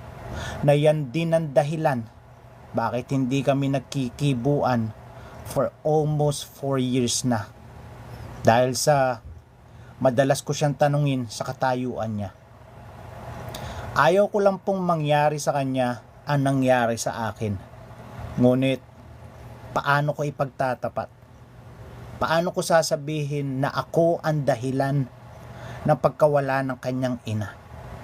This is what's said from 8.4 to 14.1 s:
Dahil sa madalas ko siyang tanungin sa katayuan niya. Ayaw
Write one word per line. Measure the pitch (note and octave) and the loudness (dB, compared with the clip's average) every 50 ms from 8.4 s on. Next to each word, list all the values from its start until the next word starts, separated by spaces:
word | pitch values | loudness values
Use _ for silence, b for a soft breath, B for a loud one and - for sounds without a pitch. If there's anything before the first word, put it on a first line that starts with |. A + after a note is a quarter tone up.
| - | 4
Dahil | A2+ A2+ B2 B2+ C3 B2 - | 6 6 6 4 4 2 0
sa | - D3+ D3 C#3 C3 B2+ A#2+ A2+ - - - - - - - - - B B B B B B - | 2 4 4 4 4 2 0 -4 -8 -14 -18 -18 -20 -20 -20 -20 -20 B B B B B B 0
madalas | B2+ C3 B2 B2 C#3 C3+ C#3+ - - | 2 2 4 4 4 2 2 0 -2
ko | - C#3+ | -4 -2
siyang | - D#3 D3 C#3+ - | 0 0 0 2 2
tanungin | D3 C#3+ C#3+ D3 D3 C#3+ C3+ B2+ A#2+ | 2 2 4 2 2 2 0 0 -2
sa | G#2+ - - - | -6 -8 -8 -8
katayuan | - - - C3+ C3 B2+ B2+ B2+ B2 A2+ C#2+ A2 A2 G#2+ | -8 -4 -2 0 0 0 0 -2 -4 -4 -4 -4 -4 -4
niya. | G#2 G2+ F#2 - - - - - - - - - - - - - - - - - - - - - - - - B B B B B B B B - C3 | -4 -6 -6 -10 -14 -20 -20 -20 -20 -20 -20 -20 -20 -20 -18 -18 -18 -18 -18 -16 -16 -14 -14 -14 -12 -12 -12 B B B B B B B B 0 4
Ayaw | C#3 D#3+ | 4 6